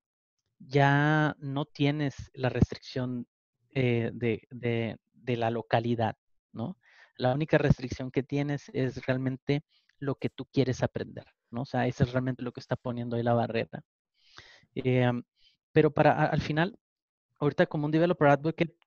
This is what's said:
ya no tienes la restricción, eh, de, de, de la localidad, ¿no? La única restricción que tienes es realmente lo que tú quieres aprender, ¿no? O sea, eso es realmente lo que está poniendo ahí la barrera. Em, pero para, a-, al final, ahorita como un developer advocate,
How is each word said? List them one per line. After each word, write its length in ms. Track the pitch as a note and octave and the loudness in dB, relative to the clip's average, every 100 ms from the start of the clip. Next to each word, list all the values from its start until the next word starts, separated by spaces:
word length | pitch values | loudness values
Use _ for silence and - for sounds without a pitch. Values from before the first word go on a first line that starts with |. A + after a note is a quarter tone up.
| _ _ _ _ _ _ | _ _ _ _ _ _
ya 760 | C#3 C#3 C#3 C#3+ D3 D#3 D3+ - | -2 2 4 4 4 2 0 -2
no 260 | C#3+ C#3 D3+ | -6 -6 -6
tienes 500 | - C#3+ D3+ C#3+ - A#2 | 0 0 0 -4 -6 -14
la 160 | - B2+ | -4 -4
restricción, 800 | A#2+ - - - C3 B2+ B2 - _ _ _ _ C3+ | 2 0 0 -10 -6 -6 -6 -10 _ _ _ _ -2
eh, 340 | B2+ A#2 A2+ | 0 0 -2
de, 300 | A#2 A#2 G#2+ - | -2 -2 -2 -6
de, 480 | A#2+ A#2+ A#2 A2+ - _ | -8 -4 -2 -4 -8 _
de 240 | _ B2+ A#2+ | _ -4 -2
la 140 | A2+ | 0
localidad, 640 | A#2 - A#2 A#2 A#2 A2 - _ _ _ | -2 0 0 0 0 0 -2 _ _ _
¿no? 280 | G#2+ A#2+ - _ _ - - | -10 -8 -10 _ _ -20 -4
La 160 | B2+ | -2
única 260 | C3+ D#3 D3+ | 0 2 2
restricción 500 | C#3 - B2+ - C3 | 4 2 0 -8 -4
que 140 | - | -4
tienes 480 | B2 C#3+ C#3+ C#3+ - | -2 -4 -2 -4 -6
es 320 | - C3 B2+ - | -4 -4 -4 -4
realmente 580 | C3 C3 C3 - C#3+ - _ _ _ | -2 -2 -4 -2 -2 -4 _ _ _
lo 160 | C#3 C3 | -6 -4
que 140 | B2 | -6
tú 160 | - - | -8 -4
quieres 300 | - C3 B2 | 0 0 0
aprender, 460 | B2 - G#2+ - - _ _ | -2 -4 -10 -12 -18 _ _
¿no? 100 | A#2+ | -8
O 40 | C3+ | -4
sea, 200 | B2+ B2 | -2 -2
eso 180 | - | 0
es 80 | B2 | 0
realmente 320 | B2+ B2+ B2+ | 0 -2 -4
lo 80 | B2 | -8
que 80 | A#2+ | -10
está 160 | - B2+ | -8 -6
poniendo 420 | B2+ A#2+ A#2+ A#2 | -6 -8 -4 -2
ahí 60 | |
la 100 | A#2 | 2
barrera. 500 | A#2+ A2+ A2+ A2 - - _ _ _ _ - - - _ | 2 2 -2 -6 -10 -18 _ _ _ _ -20 -20 -20 _
Em, 480 | - C3 B2+ B2 A#2+ - _ _ _ _ | -6 0 2 2 0 -6 _ _ _ _
pero 200 | D#3 D3+ | 2 4
para, 200 | D3 D3+ | 4 4
a-, 140 | B2+ D3+ | 4 2
al 140 | D3 | 0
final, 380 | - D3+ F3+ - _ _ _ _ _ _ | -2 -2 -2 -4 _ _ _ _ _ _
ahorita 300 | D3 - F3 | -2 2 0
como 180 | D#3 D3 | 0 0
un 60 | |
developer 380 | D#3 E3+ F3 D3 | 2 2 4 6
advocate, 460 | C#3+ D#3 - E3 - | 6 2 -2 -4 -4